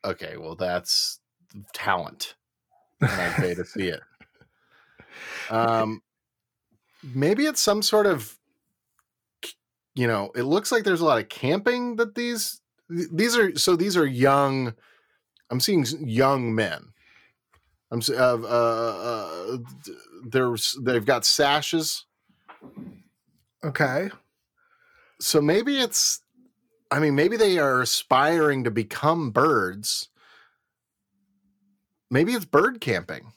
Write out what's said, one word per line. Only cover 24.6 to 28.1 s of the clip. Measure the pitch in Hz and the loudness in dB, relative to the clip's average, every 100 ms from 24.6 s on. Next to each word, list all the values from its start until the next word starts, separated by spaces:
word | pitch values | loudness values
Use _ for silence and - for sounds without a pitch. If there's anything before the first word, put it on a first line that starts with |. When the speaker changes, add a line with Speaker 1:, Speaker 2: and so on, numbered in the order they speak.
| _ _ _ _ _ _ | _ _ _ _ _ _
Speaker 1:
So | - 160 | 0 2
maybe | 147 185 233 277 | 4 2 2 0
it's, | 247 - - - _ _ _ _ _ _ _ | 0 0 -2 -2 _ _ _ _ _ _ _
I | 139 | 2
mean, | 151 | 2
maybe | 139 170 226 | 4 2 4
they | 214 180 | 4 4
are | 143 127 | 2 2
aspiring | 120 - - | 0 -2 2